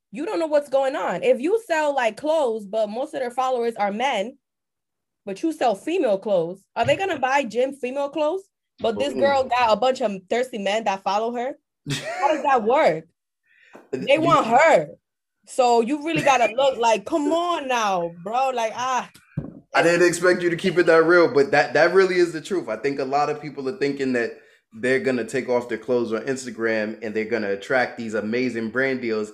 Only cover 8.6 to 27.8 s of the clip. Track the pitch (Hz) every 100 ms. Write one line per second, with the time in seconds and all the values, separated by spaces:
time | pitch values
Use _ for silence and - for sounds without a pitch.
8.6 | _ _ 220 214 285 269 277 277 254 247
9.6 | 226 208 254 254 214 190 - 233 254 220
10.6 | 196 220 208 196 196 208 233 240 254 302
11.6 | _ _ 143 139 622 370 370 311 285 254
12.6 | 214 285 240 160 - _ _ _ _ _
13.6 | _ - - 131 214 294 330 294 226 247
14.6 | 320 196 147 - _ _ _ _ _ -
15.6 | 240 233 233 294 311 311 285 254 214 240
16.6 | 277 220 233 214 - 320 294 330 349 330
17.6 | 262 240 208 180 170 170 190 247 269 240
18.6 | 220 208 254 247 175 - _ - - -
19.6 | _ - 165 175 175 165 180 175 175 165
20.6 | 190 170 170 165 165 175 156 143 139 147
21.6 | 147 139 175 190 185 180 170 156 - 180
22.6 | 113 110 143 139 131 147 147 147 151 139
23.6 | 131 - 143 139 131 123 113 - _ _
24.6 | _ 110 127 131 123 123 110 131 117 120
25.6 | 120 110 - 123 110 110 135 127 127 107
26.6 | 113 110 107 110 110 110 107 113 101 98
27.6 | - 127